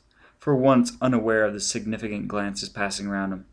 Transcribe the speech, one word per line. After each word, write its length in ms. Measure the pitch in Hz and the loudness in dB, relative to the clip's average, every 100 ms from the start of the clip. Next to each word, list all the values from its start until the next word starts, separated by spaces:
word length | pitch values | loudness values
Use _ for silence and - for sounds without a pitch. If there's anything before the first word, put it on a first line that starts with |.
| _ _ - _ | _ _ -20 _
for 180 | - 139 | 0 2
once 360 | 131 131 120 - | 6 6 4 0
unaware 440 | 131 123 110 110 | 0 2 2 2
of 80 | 107 | 2
the 80 | 101 | 0
significant 680 | 98 113 104 110 113 104 101 | -6 -6 -4 -6 -6 -6 -6
glances 400 | 104 101 101 98 | -4 -4 -6 -10
passing 380 | - 101 98 101 | -6 -6 -4 -4
around 260 | 98 98 | -4 -4
him. 140 | 95 95 | -8 -14